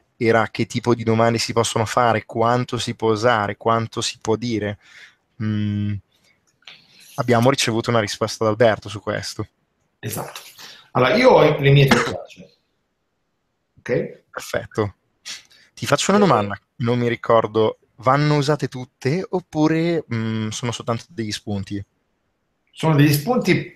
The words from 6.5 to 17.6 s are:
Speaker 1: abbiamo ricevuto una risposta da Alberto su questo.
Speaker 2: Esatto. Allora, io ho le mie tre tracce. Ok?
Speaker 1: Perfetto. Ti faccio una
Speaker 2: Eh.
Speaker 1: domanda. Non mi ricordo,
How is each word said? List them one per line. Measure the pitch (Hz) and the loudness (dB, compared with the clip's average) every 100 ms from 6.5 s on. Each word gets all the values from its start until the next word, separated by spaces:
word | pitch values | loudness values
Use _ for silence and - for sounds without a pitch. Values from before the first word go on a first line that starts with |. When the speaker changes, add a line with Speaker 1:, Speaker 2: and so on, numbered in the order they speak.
| _ - - _ _ - - | _ -20 -20 _ _ -14 -6
Speaker 1:
abbiamo | 127 117 123 | 2 4 4
ricevuto | - - 113 117 | 2 0 -2 0
una | 117 | 0
risposta | 104 - 107 - | 0 -2 -6 -2
da | 110 | -2
Alberto | 107 117 101 104 | 2 2 2 -4
su | 101 | -10
questo. | - 104 - - 104 _ _ _ _ _ | -6 -6 -6 -10 -12 _ _ _ _ _
Speaker 2:
Esatto. | 113 - - - - - - - _ | -12 -10 -10 -14 -20 -20 -20 -20 _
Allora, | - 127 220 | 0 2 4
io | 254 | 6
ho | 170 151 151 | 6 6 4
le | 139 | 4
mie | 143 139 | 6 6
tre | - | 4
tracce. | - - - - - _ _ _ _ _ _ _ _ _ _ _ _ _ | 0 -6 -12 -20 -20 _ _ _ _ _ _ _ _ _ _ _ _ _
Ok? | - 127 - - _ | -4 -4 -4 -12 _
Speaker 1:
Perfetto. | - - 120 - - 104 - _ _ - - _ _ _ - | -16 -8 -8 -6 -4 -4 -6 _ _ -20 -20 _ _ _ -12
Ti | 131 | -2
faccio | 143 - | 0 2
una | 202 | 4
Speaker 2:
Eh. | 196 | 4
Speaker 1:
domanda. | 117 104 98 _ - | 2 0 -6 _ -6
Non | 120 123 | -2 0
mi | 120 | -2
ricordo, | 113 - 113 113 107 | -2 2 2 2 0